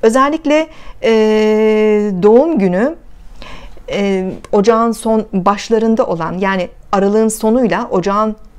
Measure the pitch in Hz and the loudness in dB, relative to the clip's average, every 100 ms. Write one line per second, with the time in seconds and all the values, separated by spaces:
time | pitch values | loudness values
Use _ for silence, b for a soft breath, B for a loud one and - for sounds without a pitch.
0 | 226 240 277 311 294 302 320 B B B | 2 2 2 0 0 0 0 B B B
1 | 226 220 214 214 214 220 220 214 214 208 | 0 2 2 2 2 2 2 2 2 2
2 | 208 185 202 233 320 294 190 180 254 330 | 0 2 4 6 4 2 0 0 -2 -4
3 | - - - B B B B B - 196 | -16 -20 -20 B B B B B -8 -4
4 | 202 190 190 120 - 214 202 220 233 220 | -2 -2 -4 -8 -2 2 4 2 0 -2
5 | 226 220 214 196 180 202 - 220 226 220 | -2 -2 0 -2 0 -2 0 0 2 0
6 | - 165 165 175 190 190 175 - - 202 | 0 -2 -6 -4 -2 -2 -4 -10 -4 0
7 | 196 214 220 220 220 233 233 175 226 190 | 2 2 0 0 0 2 0 -2 -2 -2
8 | 185 202 220 214 - | -2 -2 -2 -4 -14